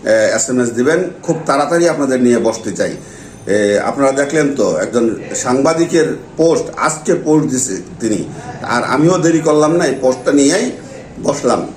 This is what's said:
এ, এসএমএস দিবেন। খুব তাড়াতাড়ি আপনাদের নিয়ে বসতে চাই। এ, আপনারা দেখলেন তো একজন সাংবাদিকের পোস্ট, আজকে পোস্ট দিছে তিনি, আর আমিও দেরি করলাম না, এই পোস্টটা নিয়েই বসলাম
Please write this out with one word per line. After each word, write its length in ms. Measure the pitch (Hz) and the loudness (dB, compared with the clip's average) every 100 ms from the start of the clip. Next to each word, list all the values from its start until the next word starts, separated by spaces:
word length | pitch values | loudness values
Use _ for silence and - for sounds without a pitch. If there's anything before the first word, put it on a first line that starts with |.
এ, 320 | 104 110 104 123 | 2 2 2 0
এসএমএস 340 | - 127 120 | 0 0 0
দিবেন। 400 | 113 131 170 180 - | 0 2 2 -2 -6
খুব 160 | - 156 - | -4 -4 0
তাড়াতাড়ি 420 | 139 143 170 170 | 0 0 2 2
আপনাদের 340 | 139 135 127 | 0 0 2
নিয়ে 160 | 120 120 | 4 4
বসতে 340 | 143 - 107 | 0 -2 -8
চাই। 240 | 92 92 - - - - - - | -4 -4 -4 -14 -18 -20 -14 -2
এ, 320 | 104 101 101 | 2 2 2
আপনারা 280 | - - 135 | 0 0 0
দেখলেন 420 | 135 143 160 143 | 2 0 0 0
তো 240 | - 139 - | 0 0 0
একজন 360 | 95 120 113 101 - | -2 0 0 -2 -8
সাংবাদিকের 800 | - 127 131 156 165 165 170 151 - - - | -6 -2 2 2 2 2 2 0 -2 -10 0
পোস্ট, 280 | 165 156 - - | 2 2 -2 -4
আজকে 380 | 151 - - | -4 -2 -2
পোস্ট 340 | 170 151 156 127 | -2 2 2 2
দিছে 280 | 127 - 92 - - | -2 -4 -6 -10 -8
তিনি, 240 | 113 98 78 - - - | -4 -2 -4 -10 -14 -12
আর 220 | - 120 | -4 -2
আমিও 340 | 110 127 160 180 | 0 2 4 4
দেরি 200 | 165 160 | 4 2
করলাম 380 | 156 151 151 170 | 2 4 4 2
না, 100 | 160 | 0
এই 80 | - | 2
পোস্টটা 320 | 127 127 - | 0 0 2
নিয়েই 400 | 143 139 180 247 - - - - - | 4 4 2 -2 -6 -14 -16 -16 -6
বসলাম 440 | - 139 127 101 - | -4 -2 0 -2 -4